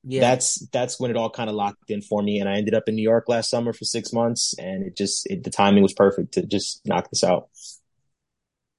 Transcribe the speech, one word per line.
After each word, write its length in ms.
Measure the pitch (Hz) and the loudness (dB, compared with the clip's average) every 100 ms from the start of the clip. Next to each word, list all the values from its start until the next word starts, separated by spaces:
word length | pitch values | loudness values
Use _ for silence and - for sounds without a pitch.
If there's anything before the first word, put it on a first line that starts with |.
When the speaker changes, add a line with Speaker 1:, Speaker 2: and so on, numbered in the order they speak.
Speaker 1:
Yeah. 180 | 131 131 | -6 2
Speaker 2:
that's, 460 | 120 127 - - 139 | 4 4 0 -4 -4
that's 280 | 127 127 - | -2 -2 -4
when 120 | 127 | -2
it 60 | 117 | -2
all 120 | 113 | -2
kinda 240 | - 113 | -4 -6
locked 360 | 107 101 - - | -2 -4 -6 -8
in 120 | 104 | -8
for 200 | - 104 | -2 -2
me. 180 | 104 104 | 0 0
And 100 | 98 | 0
I 80 | 98 | -2
ended 160 | 107 | 0
up 100 | 110 - | 0 0
in 60 | 110 | -2
New 60 | |
York 260 | 110 117 - | 2 2 2
last 200 | 117 - | -2 0
summer 220 | 120 117 | -2 -2
for 120 | - - | -4 -6
six 260 | 117 - | -6 -4
months, 420 | 117 117 120 - - | 0 0 0 -4 -4
and 260 | 92 95 | -8 -6
it 140 | 95 90 | -8 -4
just, 280 | 196 - - | -4 -4 -6
it, 140 | 190 | -8
the 80 | - | -8
timing 320 | - 202 - | 2 6 6
was 100 | 196 | 6
perfect 400 | - 98 98 - | 6 4 4 -2
to 120 | - - | -4 -2
just 360 | 98 - - 104 | -4 -4 -10 -4
knock 240 | 90 - | -4 -2
this 140 | - | -2
out. 240 | 92 90 - _ - - _ _ _ _ _ _ _ _ _ | 2 0 -2 _ -20 -20 _ _ _ _ _ _ _ _ _